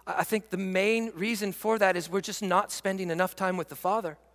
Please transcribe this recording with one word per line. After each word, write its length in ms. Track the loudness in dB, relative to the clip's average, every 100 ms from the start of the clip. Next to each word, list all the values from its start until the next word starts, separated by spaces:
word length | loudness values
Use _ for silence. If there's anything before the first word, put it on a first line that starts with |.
| -6
I, 140 | -2
I 40 |
think 280 | 0 0 -2
the 60 | -4
main 540 | 0 2 2 2 0 -2
reason 360 | -2 0 -2
for 280 | -2 0 4
that 180 | 4 4
is 120 | 0
we're 120 | -2
just 220 | -2 -4
not 280 | 2 2 2
spending 380 | -2 -2 -2 -2
enough 260 | 0 0 0
time 220 | -2 -2
with 120 | -4
the 60 | -4
Father. 420 | 0 0 -2 -8 _